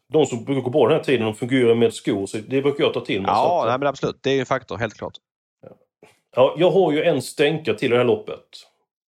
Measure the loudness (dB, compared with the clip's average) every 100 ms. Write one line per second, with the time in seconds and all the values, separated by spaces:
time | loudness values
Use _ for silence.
0 | _ 0 2 -2 -4 -4 -2 2 2 2
1 | 0 0 0 -4 -2 2 4 4 2 0
2 | -4 -4 -4 -8 -4 -2 0 0 0 -2
3 | -4 -4 0 2 2 0 0 0 -2 -2
4 | -6 -4 -2 -2 -2 -4 -6 -8 -8 -8
5 | -14 -14 _ _ _ _ -20 -20 _ _
6 | -20 _ _ 2 2 4 2 4 2 2
7 | 0 0 -2 0 0 0 -4 -2 0 2
8 | 2 0 -4 -14 _ -20 -20 _ _ _
9 | _